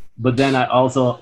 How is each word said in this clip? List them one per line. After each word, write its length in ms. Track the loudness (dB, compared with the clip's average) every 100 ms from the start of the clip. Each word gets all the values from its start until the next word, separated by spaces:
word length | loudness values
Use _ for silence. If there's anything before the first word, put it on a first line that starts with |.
| -14 -4
But 180 | -2 0
then 180 | 2
I 100 | 0 0
also 540 | 0 0 0 0 -2